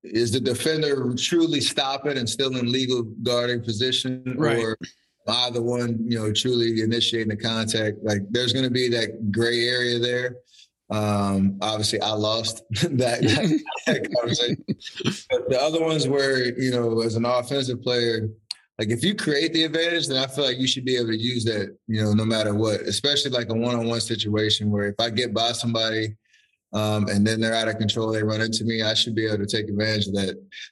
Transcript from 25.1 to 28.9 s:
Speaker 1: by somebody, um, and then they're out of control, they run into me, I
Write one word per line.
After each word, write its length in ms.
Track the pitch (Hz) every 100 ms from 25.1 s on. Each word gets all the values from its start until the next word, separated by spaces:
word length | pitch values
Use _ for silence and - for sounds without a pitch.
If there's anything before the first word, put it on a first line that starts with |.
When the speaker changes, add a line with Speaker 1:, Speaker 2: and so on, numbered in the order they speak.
| 107 123
Speaker 1:
by 200 | 110 117
somebody, 640 | 120 117 113 113 110 107 107 _ _ _ _ _
um, 340 | 107 107 107 101
and 180 | 101 107
then 140 | 110
they're 160 | 113 113
out 140 | 110
of 80 | 104
control, 340 | 107 117 110
they 100 | 110
run 200 | 107 107
into 240 | 110 110 110
me, 160 | 113
I 120 | 107